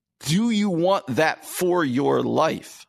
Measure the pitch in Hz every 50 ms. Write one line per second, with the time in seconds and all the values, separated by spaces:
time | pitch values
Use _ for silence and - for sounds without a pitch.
0 | _ _ _ _ - 135 160 196 233 233 226 208 208 202 175 160 170 185 196 190
1 | - - 117 127 156 156 - - - - - - 180 180 175 180 160 135 120 131
2 | 143 135 135 123 123 117 117 127 156 165 - - - - - - -